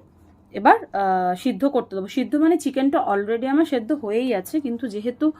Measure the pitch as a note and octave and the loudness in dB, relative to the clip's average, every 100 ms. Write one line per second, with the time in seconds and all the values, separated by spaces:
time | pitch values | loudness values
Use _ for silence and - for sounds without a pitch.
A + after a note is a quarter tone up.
0 | - _ - - _ G3+ A#3 G#4+ F4+ G3 | -6 _ -20 -20 _ 0 4 4 0 -2
1 | G3 F#3 F3+ F3+ B3+ F#3+ C#4 C4+ - F#3+ | 0 2 0 -2 -2 0 0 0 -2 -8
2 | G3 C4 G#3+ D4 D#4+ E4+ C#4+ C4+ C4+ D#4 | -6 -4 -2 2 4 2 0 0 2 2
3 | - G3+ G3+ A3+ C4 C#4+ D#4+ B3+ A3 D4 | 2 0 0 -2 2 2 2 0 -2 -4
4 | G#3 A3 B3+ B3 - D#4 C#4 A#3 B3 G#3 | -2 -2 0 -2 -2 -4 -4 -6 -6 -4
5 | A#3 B3 D#4 | -6 0 -2